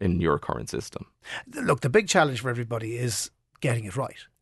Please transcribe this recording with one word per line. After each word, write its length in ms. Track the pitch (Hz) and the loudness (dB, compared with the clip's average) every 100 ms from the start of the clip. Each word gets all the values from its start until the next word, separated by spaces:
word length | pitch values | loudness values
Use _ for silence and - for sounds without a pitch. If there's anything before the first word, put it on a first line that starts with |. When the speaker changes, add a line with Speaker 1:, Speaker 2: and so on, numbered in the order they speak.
Speaker 1:
in 220 | 98 87 | 0 4
your 180 | 82 73 | 4 2
current 300 | - - - | 0 -4 -4
system. 360 | - - - - _ - - - | -6 -6 -10 -14 _ -12 -12 -12
Speaker 2:
Th-, 140 | 294 240 | -6 0
look, 160 | 147 | 0
the 80 | 131 | 4
big 180 | 160 202 | 4 4
challenge 320 | 190 151 123 | 4 4 2
for 100 | 127 | -2
everybody 480 | 120 117 117 113 120 | -2 -2 -4 -4 -4
is 320 | 123 107 - _ _ - | -2 -2 -6 _ _ -4
getting 240 | 139 117 | 0 0
it 120 | 107 117 | -2 -4
right. 180 | 127 - - _ | -4 -6 -20 _